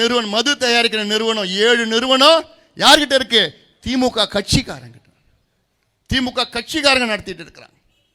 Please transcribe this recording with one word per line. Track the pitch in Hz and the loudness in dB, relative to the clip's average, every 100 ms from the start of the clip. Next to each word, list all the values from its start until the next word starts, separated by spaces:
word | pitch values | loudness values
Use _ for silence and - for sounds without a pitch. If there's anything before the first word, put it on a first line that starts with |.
நிறுவனம், | 233 247 214 214 | 0 0 -2 -2
மது | 240 285 247 | -2 0 0
தயாரிக்கின்ற | 233 226 214 208 | 2 0 -2 -4
நிறுவனம், | 214 220 220 185 190 220 | -2 -2 -2 -4 0 2
ஏழு | 240 226 | 2 0
நிறுவனம் | 226 254 262 285 330 320 - _ - | -2 0 4 4 4 0 -14 _ 0
யார்கிட்ட | 214 311 285 269 | 4 4 4 -2
இருக்கு? | 226 226 165 - _ _ 220 | 0 0 0 -4 _ _ -6
திமுக | 254 254 226 202 202 | 0 0 0 -4 -4
கட்சிக்காரங்கிட்ட. | 202 277 220 147 120 117 _ _ _ _ _ _ _ _ _ _ - | -2 -2 -4 -10 -16 -20 _ _ _ _ _ _ _ _ _ _ -6
திமுக | 262 254 254 240 233 | -4 -2 -4 -6 -6
கட்சிக்காரங்க | 233 320 285 262 233 | -6 -2 0 2 0
நடத்திட்டு | 208 175 170 156 | -6 -8 -14 -16
இருக்கிறாங்க. | - - _ _ _ _ | -20 -20 _ _ _ _